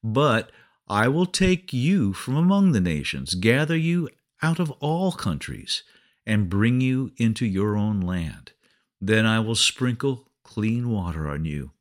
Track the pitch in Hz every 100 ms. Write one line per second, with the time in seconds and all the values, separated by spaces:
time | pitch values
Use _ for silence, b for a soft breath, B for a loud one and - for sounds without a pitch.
0 | 113 110 147 113 107 b b b _ 104
1 | 113 147 185 - 190 180 - 131 131 196
2 | 104 92 - 135 175 196 196 127 87 78
3 | 69 69 65 92 104 127 156 165 165 175
4 | 165 _ _ _ 160 165 170 131 143 165
5 | 185 175 110 76 - 57 52 - - b
6 | b b - 107 95 98 110 123 131 131
7 | 131 - 117 110 117 95 104 104 104 104
8 | 90 92 82 - - _ _ _ _ _
9 | 98 110 110 110 110 113 - - 127 120
10 | 139 127 _ _ - - 107 117 120 110
11 | 87 78 76 73 80 73 65 _